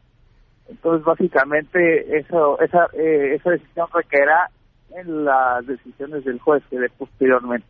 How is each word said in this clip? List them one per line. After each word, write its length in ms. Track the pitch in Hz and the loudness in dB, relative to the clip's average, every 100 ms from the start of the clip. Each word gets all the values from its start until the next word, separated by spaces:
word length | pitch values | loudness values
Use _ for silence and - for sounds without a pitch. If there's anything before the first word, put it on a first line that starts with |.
| _ _ _ _ _ _ _ | _ _ _ _ _ _ _
Entonces, 360 | - 165 165 | -6 -2 0
básicamente, 1120 | 156 151 180 139 135 151 147 180 170 160 - 156 | 0 0 0 0 0 -2 -2 0 2 2 0 -4
eso, 400 | 143 175 147 139 | -2 0 0 2
esa, 260 | 160 175 170 | 2 2 0
eh, 440 | - 160 151 139 147 | 0 0 2 0 -2
esa 140 | 180 | -2
decisión 360 | 165 - - 170 | -4 -4 -8 -4
recaerá 560 | 170 - 143 143 160 175 - _ _ _ 180 | -4 0 0 4 2 0 -8 _ _ _ -18
en 280 | 175 156 | -10 -4
las 400 | 147 131 127 123 | 0 2 2 -2
decisiones 600 | 123 127 127 - 139 151 | -6 -10 -12 -16 -12 -8
del 160 | 131 123 | -8 -4
juez 240 | - 143 - | 0 0 -2
que 120 | 127 | -6
dé 80 | 123 - | -6 -6
posteriormente. 680 | 131 _ 131 127 123 120 | -16 _ 2 2 0 -8